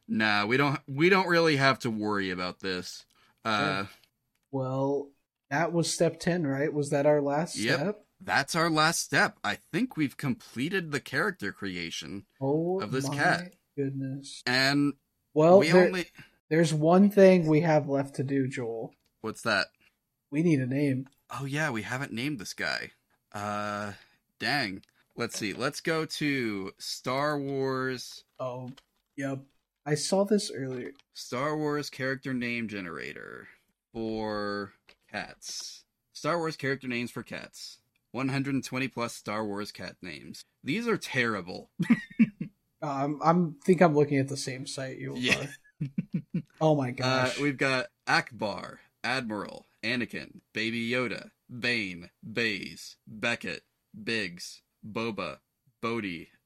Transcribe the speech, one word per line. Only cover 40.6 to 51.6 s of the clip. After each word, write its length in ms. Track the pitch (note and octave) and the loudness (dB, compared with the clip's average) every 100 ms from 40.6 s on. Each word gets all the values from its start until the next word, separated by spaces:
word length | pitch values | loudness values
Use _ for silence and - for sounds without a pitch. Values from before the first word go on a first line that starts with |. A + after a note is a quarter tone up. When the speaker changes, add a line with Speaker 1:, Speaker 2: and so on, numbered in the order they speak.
Speaker 1:
These 240 | A#2 F#3 A#3+ | -4 -2 0
are 100 | G3+ | -2
terrible. 720 | - C3 A#2+ G#2 F2 F#2+ - _ | -2 0 0 0 -4 -10 -12 _
<laughs> 40 | - A#3 - - A3+ - - - _ _ | 2 2 2 4 4 4 -12 -12 _ _
Speaker 2:
Um, 400 | D3+ C#3 C#3+ D3 | -6 -2 -2 0
I'm, 320 | D#3 F3 E3+ - - | 4 4 4 -2 2
think 160 | F#3 | 6
I'm 140 | F3+ D3 | 6 6
looking 240 | C#3+ C#3 | 4 2
at 80 | C3+ | 0
the 100 | C3 | -4
same 300 | - C3 C3+ | -6 -8 -10
site 320 | - C3 C3 | -8 -8 -8
you 160 | C3+ C3+ | -8 -4
Speaker 1:
Yeah. 280 | B2 - C#3 - _ _ | 0 0 0 -12 _ _
Speaker 2:
are. 600 | C#3+ - - E3+ - E3+ - _ | -6 -6 -6 -6 -6 -8 -8 _
Oh 140 | D#3 D3+ | 2 4
my 140 | B2+ | 0
Speaker 1:
<laughs> 120 | B2 | -2
Uh, 240 | B2+ C3 B2+ | 0 2 0
Speaker 2:
gosh. 140 | B2+ | 0
Speaker 1:
we've 180 | D3 B2+ | -2 0
got 300 | C#3 C3 - - - | 0 0 -4 -10 0
Akbar, 760 | D3+ E3 G#2+ G#2+ F2+ - - - _ | 0 0 -6 -6 -6 -10 -14 -20 _
Admiral, 640 | A2+ C3 A#2+ G#2+ F2+ - - _ | -4 -4 -4 -6 -6 -12 -18 _
Anakin, 580 | A2 B2 A2 G2 C2+ - _ | -4 -2 -4 -6 -12 -16 _
Baby 340 | G#2 A2 A#2 A#2 | -4 -2 -2 -2
Yoda, 440 | B2 A#2+ - - _ _ | -2 -2 -4 -10 _ _
Bane, 640 | B2 | -6